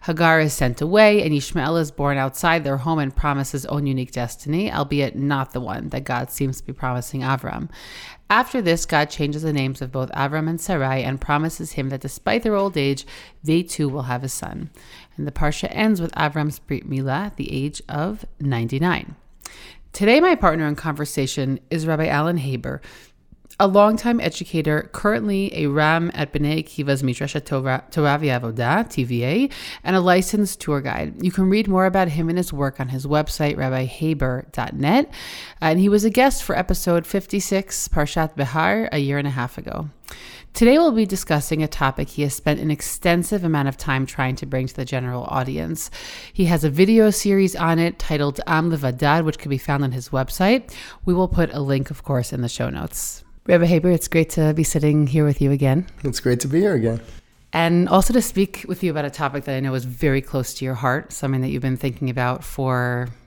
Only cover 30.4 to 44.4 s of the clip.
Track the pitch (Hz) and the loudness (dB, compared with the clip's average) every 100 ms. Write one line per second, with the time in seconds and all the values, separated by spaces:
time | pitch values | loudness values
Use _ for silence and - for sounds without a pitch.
30.4 | 196 - - 147 139 - 76 - 180 180 | 0 -2 -2 -2 -2 -4 -6 -2 -2 2
31.4 | 185 208 202 185 190 190 185 151 165 175 | 4 4 4 4 4 2 0 0 0 0
32.4 | 175 143 139 - 127 131 139 151 147 - | -2 -2 -4 -2 -6 -4 0 0 0 -2
33.4 | 147 143 135 131 131 - 160 151 135 127 | -2 0 -2 -2 -4 -2 -2 0 -2 -2
34.4 | - - 117 147 139 226 294 - - - | -6 -8 -6 -2 2 2 2 -6 -16 -16
35.4 | - - 160 165 196 208 214 214 269 - | -16 -2 0 4 4 4 4 4 4 4
36.4 | - - 180 180 - 170 165 202 190 202 | -2 -2 0 -2 2 0 0 -4 -2 -4
37.4 | - 196 196 - - - 147 - 156 - | 0 -2 -2 -6 -2 0 0 0 -2 -2
38.4 | 135 151 165 208 226 156 139 143 143 131 | -2 0 2 2 0 -2 0 0 -2 -2
39.4 | 123 - - - 156 - - - - - | -4 -6 -10 -8 -8 -12 -20 -18 -18 -20
40.4 | - - 240 285 339 226 208 190 - 151 | -14 4 6 8 6 4 0 -2 0 -2
41.4 | 143 156 151 - 139 135 131 - 147 - | 0 -2 -2 0 -2 0 -6 -2 -2 -2
42.4 | - 147 156 151 - - 180 175 175 208 | -2 0 0 -2 -4 -2 2 2 2 -2
43.4 | 175 156 139 135 - 131 131 - 131 127 | 0 0 0 -2 -2 -2 -2 -2 -2 -2